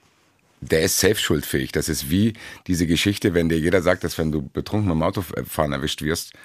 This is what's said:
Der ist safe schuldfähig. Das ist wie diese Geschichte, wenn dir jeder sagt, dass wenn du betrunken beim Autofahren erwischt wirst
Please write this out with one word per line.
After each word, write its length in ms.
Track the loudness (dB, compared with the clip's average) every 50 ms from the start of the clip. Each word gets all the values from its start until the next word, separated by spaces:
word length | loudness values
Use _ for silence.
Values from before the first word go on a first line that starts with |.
| _ _ _ _ _ _ _ _ _ _ _ -14
Der 220 | -4 0 2 2 2
ist 180 | 2 2 2
safe 160 | 2 2 2
schuldfähig. 560 | 2 0 0 0 0 0 -2 -2 -2 -2 -2 -2
Das 160 | -2 -2 -2
ist 220 | -2 -4 -2 0
wie 240 | 2 2 2 2 0 -4 -12 -18 -20 -12 -6 -2
diese 180 | 0 0 2
Geschichte, 480 | 2 2 2 2 2 0 2 0 2 2
wenn 140 | 2 2 2
dir 100 | 2 2
jeder 240 | 2 2 2 2 4
sagt, 220 | 2 0 0 0
dass 120 | -6 -4 -2
wenn 120 | -2 -2
du 120 | -2 -2 -4
betrunken 480 | -6 -6 -8 -6 -4 -2 0 0 2
beim 120 | 2 2 0
Autofahren 720 | 0 -2 -2 -6 -6 -6 -8 -8 -6 -2 -2 0 0 0
erwischt 300 | -2 -2 -4 -4 -2 -2
wirst 320 | -2 -2 -2 -4 -8 -14 -20 -20